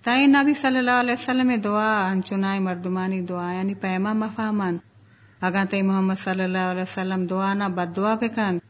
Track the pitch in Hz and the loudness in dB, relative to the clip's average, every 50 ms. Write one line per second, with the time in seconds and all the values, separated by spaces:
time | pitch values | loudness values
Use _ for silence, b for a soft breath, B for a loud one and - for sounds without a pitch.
0 | - 240 240 262 277 285 277 285 277 294 294 285 285 269 254 254 247 247 247 247 | 0 2 2 4 6 6 6 6 6 4 2 2 2 2 2 2 2 4 2 2
1 | 247 247 240 247 - - 254 254 254 254 247 226 202 208 208 214 214 220 220 208 | 2 2 0 -2 -2 -2 0 2 2 2 2 2 0 0 0 2 2 2 2 2
2 | 190 185 190 190 185 - 196 196 196 196 196 196 190 185 180 175 180 185 185 185 | 2 0 0 -2 -2 -2 -2 -2 0 0 0 0 -2 -2 -2 -4 -4 -4 -2 -2
3 | 185 190 190 190 180 175 180 175 175 175 180 185 190 196 196 196 208 190 185 185 | -2 -2 -2 -4 -4 -4 -6 -6 -4 -4 -4 -4 -4 -4 -4 -4 -4 -2 -2 0
4 | 190 208 220 220 220 214 214 - 220 214 214 208 196 180 170 170 - - _ - | 0 0 0 -2 -2 -4 -4 -4 -4 -2 -2 0 0 -2 -2 -4 -6 -14 _ -20
5 | b b b b b b b b - 185 180 196 196 190 202 196 196 196 190 190 | b b b b b b b b -4 0 0 0 0 0 0 0 2 2 2 2
6 | 190 190 190 190 - 196 185 185 185 185 185 185 185 185 180 180 185 185 - - | 2 0 0 -2 -2 -4 -2 -2 -2 -2 0 -2 -2 -2 -2 -4 -6 -6 -6 -6
7 | 185 190 190 185 185 175 185 190 190 196 196 202 208 196 180 180 175 175 170 190 | -4 -4 -2 -2 -2 -2 -2 -2 0 0 0 0 -2 -2 -2 -2 -4 -4 -2 -2
8 | 196 214 220 220 240 226 226 226 214 196 180 170 - - | 0 0 0 0 -2 -4 -2 -2 -2 0 -2 -4 -4 -8